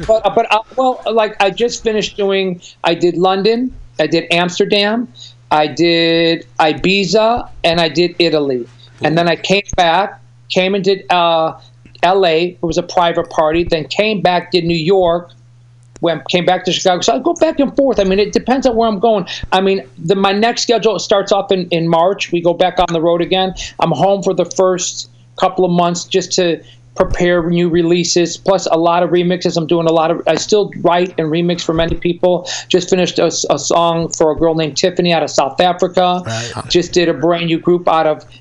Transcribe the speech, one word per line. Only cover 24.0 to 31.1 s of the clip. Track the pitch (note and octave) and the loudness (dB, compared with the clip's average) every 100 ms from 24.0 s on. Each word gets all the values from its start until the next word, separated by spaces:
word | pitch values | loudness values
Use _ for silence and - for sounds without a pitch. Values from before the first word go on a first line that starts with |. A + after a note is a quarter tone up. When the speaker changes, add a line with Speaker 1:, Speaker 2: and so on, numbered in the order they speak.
| F#3+ G3 | 2 2
Speaker 1:
for | F#3+ | 0
the | F3 E3+ | -2 -2
first | - F#3 F3+ - - - - - - | 0 0 0 -4 -10 -16 -20 -20 -4
couple | F#3+ F#3 F#3 | -2 0 0
of | |
months | F3 F3 F3 | 2 0 -2
just | - F#3 F3+ | -2 -4 -2
to | - F3 D#3 - - - - | 0 0 -2 -8 -20 -12 -2
prepare | F3+ - F3 F3 E3 | -2 0 2 2 0
new | F3 F3 | 0 2
releases, | E3+ E3 F3 E3+ F3 E3+ - | 2 2 0 0 0 -2 -2
plus | - F#3 - | 0 0 0
a | E3 | 0
lot | E3+ E3+ | 2 2
of | F3 | 2
remixes. | F3 F3 F3+ F3+ E3+ | 0 0 0 -2 -2
I'm | D3+ | 0
doing | E3+ D#3+ | 0 2
a | |
lot | E3 D#3+ | 2 0
of, | E3 - | 0 -2
I | D#3+ | -2
still | - G#3 G3 - | 0 0 0 -2
write | E3+ F3 F#3 | 0 0 0